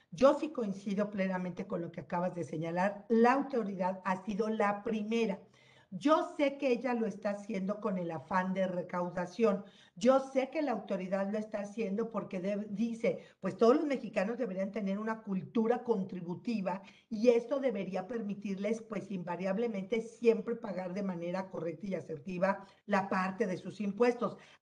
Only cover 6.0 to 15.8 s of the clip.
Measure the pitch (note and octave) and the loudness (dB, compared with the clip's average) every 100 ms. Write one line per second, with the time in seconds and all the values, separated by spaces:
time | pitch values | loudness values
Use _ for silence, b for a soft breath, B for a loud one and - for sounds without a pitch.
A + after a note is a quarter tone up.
6 | C#4+ D#4+ E4 - C#4 C#4 C#4 A#3 B3 A#3 | 4 4 2 0 0 2 0 2 0 0
7 | G#3+ G3 G#3 G3+ - G3 F#3+ G#3 A3 F#3 | -2 -2 -4 -4 -4 -2 -2 -2 -2 -2
8 | E3+ D#3+ - F#3+ F#3 F#3 F#3 F3+ E3 F3+ | -2 -6 -2 0 2 2 0 0 -2 -2
9 | F3+ F3+ F3 - A3 G3 - B B - | -2 -2 -4 2 4 2 -4 B B 2
10 | A#3 C4+ C4+ C4+ C4+ D#4+ C#4+ G#3+ - F#3+ | 6 6 4 -2 0 0 -2 -2 -2 -4
11 | F#3 G3 G3 G#3+ G#3+ G#3 G3+ - G3 G3+ | -2 -2 0 -2 -4 -6 -6 -4 -2 -2
12 | A3+ G3+ - F#3 F#3 G#3 G#3 G3 A#3 A3+ | -2 -4 -6 -4 -2 -4 -4 -2 -2 0
13 | G3+ - B B F#3+ F#3 A#3 D4 D4+ C4 | 0 -2 B B -4 6 8 8 4 -2
14 | G#3 G#3 G3 A#3+ A#3 F#3 G3 G#3+ G3 G3 | -2 -2 -2 -2 -2 -2 -4 -2 -2 -2
15 | A3 A3+ - F#3+ C#3+ A#3 A3 A#3+ | -2 -4 -4 -4 -2 2 2 2